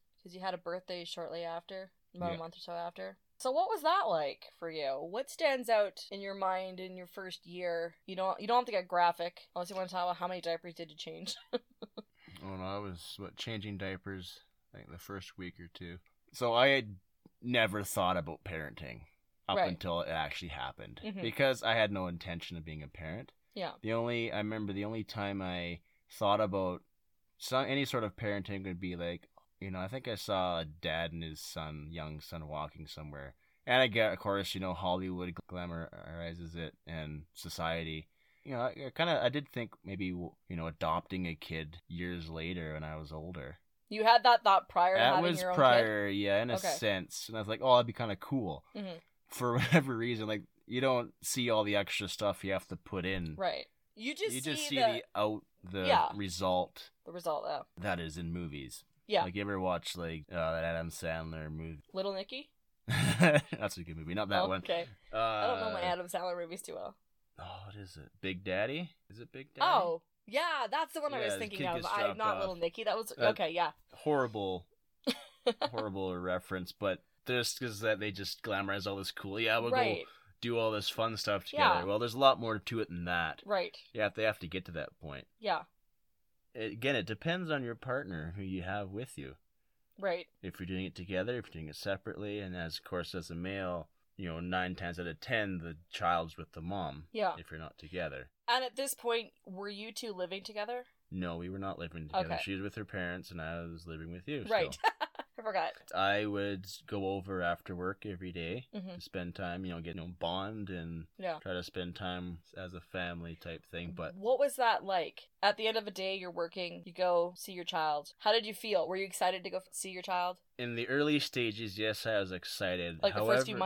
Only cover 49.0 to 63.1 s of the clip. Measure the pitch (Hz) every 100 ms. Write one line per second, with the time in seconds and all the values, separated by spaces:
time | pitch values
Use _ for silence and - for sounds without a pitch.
49 | - _ - - 123 120 120 160 135 117
50 | 120 113 107 107 - _ - 123 135 123
51 | 120 - - - 120 110 104 101 101 -
52 | 101 - 104 98 98 95 - 85 - 95
53 | 90 95 82 78 - 67 - _ _ -
54 | 233 302 415 131 302 302 294 277 226 120
55 | - - 107 107 - _ 90 95 92 90
56 | 80 101 98 85 95 90 90 - - _
57 | - 175 170 156 - 143 - - 104 87
58 | 82 78 82 87 82 71 65 - - _
59 | - 202 90 95 101 98 92 87 - 90
60 | 85 80 73 87 80 82 82 82 82 -
61 | 85 80 80 80 78 78 80 78 - 190
62 | 196 190 202 262 294 _ _ _ - 135
63 | -